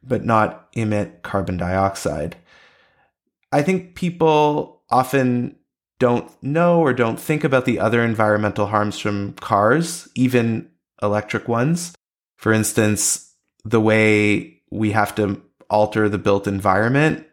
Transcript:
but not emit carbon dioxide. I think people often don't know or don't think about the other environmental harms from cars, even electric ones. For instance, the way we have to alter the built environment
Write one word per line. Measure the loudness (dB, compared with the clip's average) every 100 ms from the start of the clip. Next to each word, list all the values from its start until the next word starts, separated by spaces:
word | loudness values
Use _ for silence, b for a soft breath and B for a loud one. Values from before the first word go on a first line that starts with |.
but | -4 -4 0
not | 2 0 -4 _
emit | -6 -2 -2 -4 -10
carbon | -6 -4 -4 -4
dioxide. | -2 0 0 -2 -6 -6 -8 -10 b b b b b b b b _ _ _
I | -2
think | 0 -2 -4 -6
people | -6 0 2 4 2 0 -6 _ _
often | -2 2 0 0 0 -4 -10 _ _ _ _
don't | 0 0 -4 _
know | -6 0 2 4
or | 2
don't | 2 -2 -2
think | -4 -2
about | 2 0 0
the | 0
other | 0 2
environmental | 0 0 2 2 0 -2 0
harms | 0 -2 -4
from | -6 -4 -6
cars, | -10 -2 2 4 2 -2 -8 -12 -2
even | 0 2 0 -4 -8 _ _ _
electric | -2 -2 -2 -6 -4
ones. | -2 0 -2 -6 -16 _ _ _ _
For | 0
instance, | 2 2 2 2 2 -2 -4 -10 _ _ _
the | -2 0
way | 4 4 4 4 2 0 -4 _ _
we | -4 -2
have | 0 -2 -2
to | -2 -4 _ _ _
alter | 0 0 0 0
the | 0
built | 0 0 0
environment | -2 0 2 2 2 0 0 -10